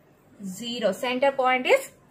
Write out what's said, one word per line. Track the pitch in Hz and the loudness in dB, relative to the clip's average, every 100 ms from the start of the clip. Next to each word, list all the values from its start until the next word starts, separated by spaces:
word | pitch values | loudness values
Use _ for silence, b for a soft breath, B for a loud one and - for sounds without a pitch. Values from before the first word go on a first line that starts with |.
| _ _ _ - | _ _ _ -16
zero. | 196 180 240 240 214 | -14 -10 -10 -2 -2
Center | 196 247 254 277 | -2 -4 0 0
point | 269 254 254 285 | 2 2 2 4
is | 523 - - - | 2 2 -18 -18